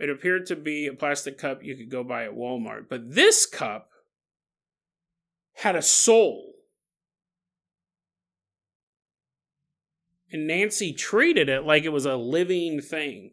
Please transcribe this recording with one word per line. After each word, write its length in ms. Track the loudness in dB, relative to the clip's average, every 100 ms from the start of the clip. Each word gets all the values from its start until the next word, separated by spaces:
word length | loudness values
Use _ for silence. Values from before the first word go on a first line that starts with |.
It 80 | -6
appeared 380 | -4 -2 -2 -2
to 100 | -6
be 300 | -4 -4 -6
a 80 |
plastic 420 | -4 -2 -2 -6 -8
cup 260 | -8 -8
you 140 | -10 -14
could 140 | -10
go 120 | -8
buy 220 | -6 -6
at 120 | -8 -8
Walmart. 520 | -6 -6 -8 -10 -10
But 260 | -12 -2
this 300 | 4 6 6
cup 460 | 2 -2 -8 -8 -14 _ _ _ _ _ _ _ _ _ _ _ _ _ _ _ _
had 220 | -4 -2 2
a 60 |
soul. 720 | 2 4 6 6 6 2 -10 -20 _ _ _ _ _ _ _ _ _ _ _ _ _ _ _ _ _ _ _ _ _ _ _ _ _ _ _ _ _ _ _ _ _ _ _ _ _
And 160 | -8 -4
Nancy 460 | -2 -2 -2 -4
treated 580 | -6 0 2 4 4 2
it 140 | 0
like 200 | 4 4
it 80 | 4
was 140 | 0 0
a 100 | -2
living 640 | 0 0 0 0 -2 -4
thing. 500 | -6 -6 -6 -8 -16